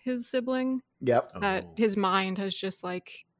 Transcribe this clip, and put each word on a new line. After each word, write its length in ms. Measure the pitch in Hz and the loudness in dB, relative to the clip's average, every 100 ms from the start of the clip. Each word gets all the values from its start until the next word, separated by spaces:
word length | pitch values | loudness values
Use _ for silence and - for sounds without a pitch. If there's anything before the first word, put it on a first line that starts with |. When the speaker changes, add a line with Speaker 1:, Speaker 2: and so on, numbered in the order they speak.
Speaker 1:
his 260 | 254 247 240 | -6 -4 -2
sibling 540 | 262 247 254 254 262 - - | -2 0 0 0 -2 -6 -4
Speaker 2:
Yep. 400 | - - - - | 4 4 2 0
Speaker 1:
that 240 | 202 190 175 | 0 0 -2
Speaker 3:
Oh. 60 | - | 2
Speaker 1:
his 200 | 220 202 | 2 4
mind 420 | 190 190 190 190 | 2 2 0 -2
has 180 | 196 185 | -4 -2
just, 260 | 190 185 | -4 -4
like, 420 | 180 180 - - - | -6 -6 -10 -20 -20